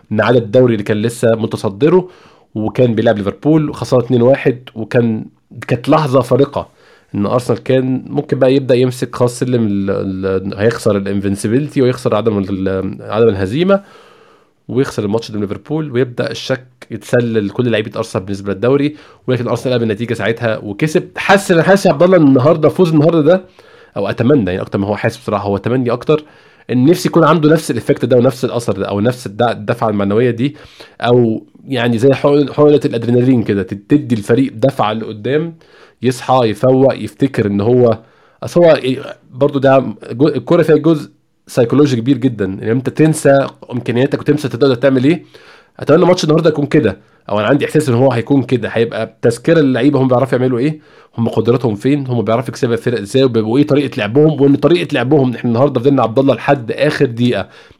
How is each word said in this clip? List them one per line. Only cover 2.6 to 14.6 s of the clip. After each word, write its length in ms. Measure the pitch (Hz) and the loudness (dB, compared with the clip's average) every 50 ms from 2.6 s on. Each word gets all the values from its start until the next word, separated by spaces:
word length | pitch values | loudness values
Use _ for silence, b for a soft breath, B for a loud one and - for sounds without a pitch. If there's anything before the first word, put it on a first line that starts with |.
| 107 107 - - 127 123 113 | -6 -2 0 0 0 2 2
بيلعب 240 | 107 110 117 110 104 | 2 2 0 0 0
ليفربول 520 | 101 101 - - - 147 156 160 151 143 | -2 -6 -6 -4 0 0 2 2 0 -2
وخسر 280 | - - 123 - 135 127 | -6 -8 -4 -2 0 0
اتنين 240 | 120 - 127 123 117 | 2 2 2 2 4
واحد، 460 | 127 139 135 - 147 123 120 - - - | 4 2 2 2 0 -2 -2 -6 -16 -12
وكان، 500 | 113 110 104 - 127 117 117 110 110 - - - _ _ _ - 120 - - | -12 -8 -2 0 0 0 0 -2 -4 -6 -10 -16 _ _ _ -20 -14 -8 -6
كانت 200 | 131 120 - 135 | -6 -4 0 2
لحظه 320 | 151 156 156 135 123 135 | 2 2 2 2 0 0
فارقه 480 | 120 - 131 127 139 - - 95 85 b b b b b b b b b - | 2 2 2 2 2 0 -2 -6 -10 b b b b b b b b b -6
ان 120 | 104 101 | -4 -2
ارسنال 360 | 101 107 127 123 - 117 - - | 0 0 -2 0 -2 -4 -4 -2
كان 420 | - 131 131 131 131 131 123 - | 0 0 0 0 0 -2 -4 -6
ممكن 320 | - - 143 143 - 143 131 | -6 -6 -6 -4 -4 -2 0
بقى 160 | 135 131 135 | 2 2 2
يبدا 200 | 139 135 123 131 | 2 2 2 2
يمسك 420 | 123 127 127 123 - 131 123 - | 2 2 0 -2 -4 -8 -8 -4
خلاص 220 | - 123 120 123 - | -2 -2 -2 -2 -2
سلم 280 | 143 127 127 117 113 | -4 -2 0 0 0
ال-، 240 | 104 101 98 98 98 | 0 -2 -2 -2 -2
ال-، 680 | 95 101 101 98 95 92 95 95 95 95 95 98 101 95 | -2 -4 -4 -6 -6 -4 -4 -2 -2 -4 -4 -6 -4 -2
هيخسر 380 | 104 117 113 - - 113 101 | 0 0 0 0 0 -2 0
الانفنسبيلتي 840 | 101 98 98 101 101 95 101 98 98 - 107 110 135 151 143 - 143 127 | 0 -2 -2 -4 -2 -2 -2 -2 -2 -2 -2 0 0 -2 -2 -2 0 0
ويخسر 320 | 123 127 - - 123 113 | 0 0 -2 -4 -2 -2
عدم 240 | 107 110 117 104 101 | -2 0 0 -2 -2
ال-، 580 | 98 92 101 95 95 95 95 95 92 95 - - 110 | -2 -4 -4 -4 -4 -4 -4 -4 -4 -6 -8 -10 -10
عدم 260 | 110 104 107 117 113 | -6 -2 0 2 2
الهزيمه، 540 | 101 95 98 95 110 151 175 190 196 196 196 b b b b b b b b b b b b b b _ | 0 0 -2 -4 -2 -2 0 0 0 0 -2 b b b b b b b b b b b b b b _